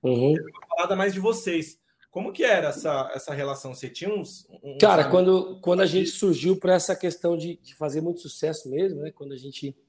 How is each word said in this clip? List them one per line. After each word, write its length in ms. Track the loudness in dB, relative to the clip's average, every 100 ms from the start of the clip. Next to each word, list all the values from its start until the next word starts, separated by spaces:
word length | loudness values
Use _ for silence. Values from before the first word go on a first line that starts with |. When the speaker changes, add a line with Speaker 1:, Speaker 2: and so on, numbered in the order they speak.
Speaker 1:
Uhum. 320 | 0 4 4 2
Speaker 2:
era 60 |
uma 240 | 0 -14 -8 -2
parada 200 | 0 2
mais 180 | 0
de 60 | 0
vocês. 600 | 0 0 -2 -2 -4 -10 _ _ _
Como 220 | -10 -8
que 120 | -2
era 240 | 2 4 2
essa, 420 | -2 -2 -2 -2
essa 180 | -6 -8
relação? 400 | -6 -4 -6 -8
Você 140 | -10 -12
tinha 240 | -8 -4
uns, 340 | -4 -4 -10 -12 -18
uns 160 | -16 4
Speaker 1:
Cara, 240 | 6 6
Speaker 2:
amigos 60 | 4
Speaker 1:
quando, 500 | 4 6 4 0 -6
quando 200 | 0 2
a 40 | 2
gente 240 | 2 0
Speaker 2:
que 60 | 0
Speaker 1:
surgiu 380 | 0 2 2 2
pra 160 | 4
essa 200 | 2 2 -2
questão 400 | -4 -2 -2 -2
de, 200 | -4 -12
de 180 | -16
fazer 260 | -8 -6 -4
muito 200 | -4 -6
sucesso 500 | -8 -4 -4 -4 -4
mesmo, 300 | -2 -2 -4
né? 80 | -10
Quando 220 | -12 -14
a 40 | -14
gente 400 | -14 -10 -10 -12